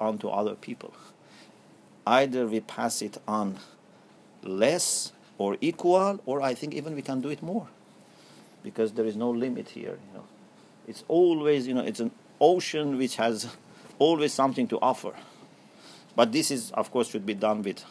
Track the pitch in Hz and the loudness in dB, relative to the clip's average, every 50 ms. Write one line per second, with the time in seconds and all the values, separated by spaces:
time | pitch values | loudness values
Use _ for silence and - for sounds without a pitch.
0 | 110 110 107 101 101 104 98 101 107 107 98 - - - - - - - - - | -4 -2 -2 -2 -4 -4 -2 0 -2 -2 -4 -6 -12 -14 -14 -12 -14 -18 -18 -20
1 | - - - _ - - - - - - - - - - - - - - - - | -20 -20 -20 _ -20 -20 -20 -20 -20 -20 -20 -20 -20 -20 -20 -20 -20 -20 -18 -6
2 | - 107 120 131 139 135 123 127 123 110 110 113 110 - - - 117 117 - - | 0 4 4 4 4 4 2 0 0 0 0 -2 -4 -6 -8 -4 -4 -2 -2 -4
3 | 110 101 - - - - 107 107 104 98 95 - - - - _ _ _ - - | -6 -8 -10 -10 -8 -4 -2 -2 -2 -2 -6 -8 -14 -20 -20 _ _ _ -20 -20
4 | - _ - - - - - - - 92 95 95 110 135 165 180 - - - - | -20 _ -20 -20 -20 -20 -20 -16 -10 -6 0 2 4 4 4 2 0 0 -2 -2
5 | - - - - - - - - 101 101 101 - 131 160 165 - - 175 180 185 | -4 -8 -12 -18 -20 -16 -6 -4 -2 -2 -2 0 -2 -2 -2 0 2 4 4 6
6 | 190 202 202 190 - 131 135 143 135 131 127 - 147 151 - 147 143 160 156 143 | 4 2 0 -4 -4 -4 -2 0 0 0 -2 -2 -6 -8 -6 -6 -6 -6 -8 -8
7 | 139 - 135 131 123 139 131 - 165 165 190 226 156 - - - - - - - | -6 -4 -4 -4 -2 -4 -6 -6 -6 -6 -6 -6 -6 -8 -18 -20 -20 -20 -20 -20
8 | - - - - - - - - - - - - - 104 - - 113 107 104 120 | -20 -20 -20 -20 -20 -20 -20 -20 -20 -20 -20 -16 -16 -12 -4 -2 -2 -2 0 -2
9 | 110 110 101 107 117 120 120 117 127 131 123 - - - - - 113 95 92 95 | -2 -2 -2 -2 -2 -2 0 0 -2 -2 -4 -6 -8 -12 -12 -12 -12 -12 -12 -14
10 | 98 98 98 - 101 - - - - - - - - - - - - - - - | -16 -18 -18 -20 -20 -20 -20 -20 -20 -20 -20 -20 -20 -20 -20 -20 -16 -16 -16 -14
11 | - - 156 170 180 170 165 156 147 151 147 139 123 127 127 127 - - 104 - | -6 0 4 4 6 6 4 2 2 2 2 2 2 0 -2 -2 -2 -2 -4 -2
12 | 117 120 - - - - - - 143 165 185 185 - - - 156 151 143 135 127 | -4 -4 -4 -8 -20 -12 0 4 6 6 6 6 0 -2 -4 -2 -2 -2 -2 0
13 | 131 120 - - 113 117 117 107 117 120 - - - - - - - - - - | -2 -2 0 0 0 0 0 -2 -6 -10 -12 -16 -20 -20 -20 -20 -20 -10 2 4
14 | 139 160 165 151 151 147 - - 135 135 120 135 123 107 113 - - 127 131 - | 6 6 6 4 2 0 2 2 2 2 2 0 -2 0 0 2 2 2 2 0
15 | - 101 - - - - - - - - - - - - - - - - - - | -4 -10 -12 -12 -18 -20 -20 -20 -20 -20 -20 -20 -20 -20 -20 -20 -20 -20 -20 -20
16 | - - - - 123 113 113 156 147 - 143 123 110 - - 113 104 - - 123 | -20 -6 2 4 4 4 4 0 0 0 -2 -2 -4 -4 -4 -4 -4 -2 0 -2
17 | 117 - - 107 98 104 104 98 110 107 107 107 101 101 90 - - - | -2 0 -2 -6 -4 -4 -4 0 0 0 0 0 -2 -4 -6 -6 -10 -20